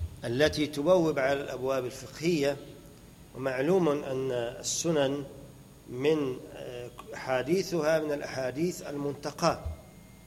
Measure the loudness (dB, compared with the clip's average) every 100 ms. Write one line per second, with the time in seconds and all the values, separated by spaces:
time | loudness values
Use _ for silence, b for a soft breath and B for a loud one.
0 | B -6 -4 4 4 4 -2 0 4 6
1 | 6 2 2 0 -2 -4 0 0 -2 -8
2 | -12 -2 2 4 2 0 -8 -16 -18 -20
3 | -20 -20 -16 -4 -2 0 4 4 4 2
4 | 0 -2 0 0 -2 -4 -4 -2 2 4
5 | 4 2 -6 -12 -18 -20 -20 -20 -12 0
6 | 2 4 2 -4 -10 -12 -10 -10 -12 -14
7 | -14 -10 -2 0 2 0 2 0 2 2
8 | 2 -2 -4 -4 -4 0 -2 -2 -8 -4
9 | -4 -4 -8 0 2 2 -4 -8 -14 -20
10 | -20 -20